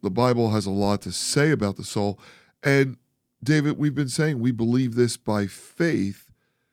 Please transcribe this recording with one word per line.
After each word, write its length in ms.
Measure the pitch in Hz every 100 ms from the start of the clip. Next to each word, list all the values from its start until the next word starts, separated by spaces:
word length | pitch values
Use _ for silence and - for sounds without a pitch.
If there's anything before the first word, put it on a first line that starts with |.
the 80 | 98
Bible 420 | 95 123 120 113
has 120 | 107
a 60 | 101
lot 320 | 98 101 101
to 100 | 92
say 380 | - - 143 151
about 260 | 135 104 95
the 80 |
soul. 340 | 101 110 101 95 - - _ _
And 340 | 147 139 135 120 _ _ _ _
David, 320 | 117 151 143 -
we've 180 | 147
been 140 | 135 135
saying 320 | 143 156 135
we 120 | 120
believe 420 | 113 117 127 127
this 240 | 117 120 -
by 280 | - 104 98
faith, 840 | - - - 170 120 98 98 _ _ _ _ _